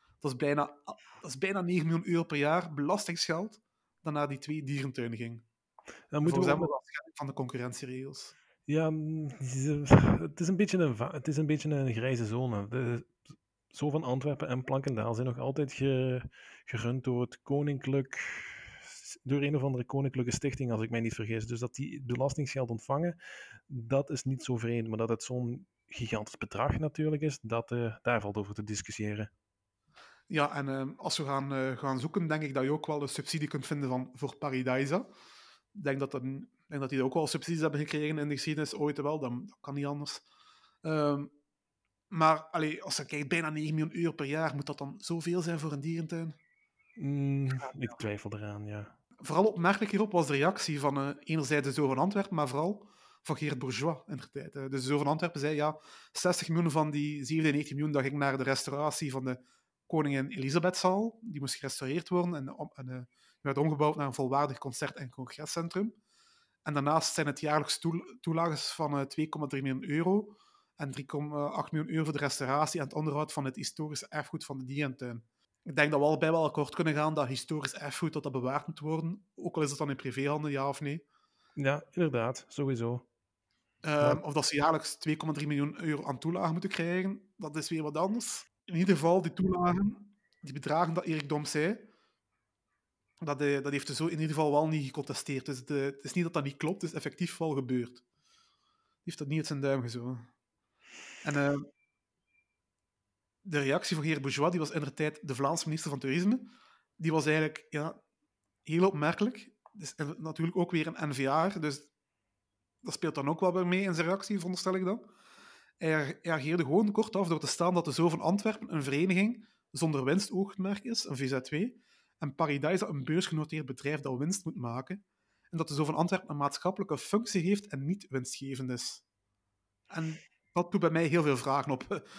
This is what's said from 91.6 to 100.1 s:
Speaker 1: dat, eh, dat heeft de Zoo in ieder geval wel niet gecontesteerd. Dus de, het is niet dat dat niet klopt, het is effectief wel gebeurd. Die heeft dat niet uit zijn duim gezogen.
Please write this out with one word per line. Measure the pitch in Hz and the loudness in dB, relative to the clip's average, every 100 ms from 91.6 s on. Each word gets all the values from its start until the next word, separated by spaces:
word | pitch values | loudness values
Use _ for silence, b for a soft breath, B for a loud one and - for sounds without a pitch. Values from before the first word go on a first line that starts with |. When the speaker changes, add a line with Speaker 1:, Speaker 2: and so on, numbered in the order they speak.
| 165 226 b b b b b b _ _ _ _ _ _ _ _ | 0 -2 b b b b b b _ _ _ _ _ _ _ _
Speaker 1:
dat, | 160 139 | -6 0
eh, | 143 139 | 2 2
dat | 139 | 0
heeft | 139 - | -2 -2
de | |
Zoo | 135 160 | -2 -2
in | |
ieder | 160 156 | 0 0
geval | 151 151 | 2 4
wel | 147 156 | 6 4
niet | 156 135 | 2 -2
gecontesteerd. | 147 139 - - 131 147 | -4 -6 -6 -4 -4 -4
Dus | 127 127 | -8 -2
de, | |
het | 143 139 139 | 0 0 -4
is | - | -4
niet | 180 | 0
dat | 165 | 2
dat | 165 | 0
niet | 139 139 | -2 -2
klopt, | 156 196 | -2 -2
het | 165 | -4
is | 160 | -6
effectief | 143 - 170 - | -8 -4 -4 -2
wel | 160 | -2
gebeurd. | 139 127 127 117 - | -2 0 0 -2 -10
Die | _ _ _ _ _ _ _ _ _ _ | _ _ _ _ _ _ _ _ _ _
heeft | - - | -12 -8
dat | 139 | -2
niet | 156 | 0
uit | 147 | 0
zijn | 143 | 0
duim | 139 139 | 2 2
gezogen. | 120 120 120 | 0 -4 -6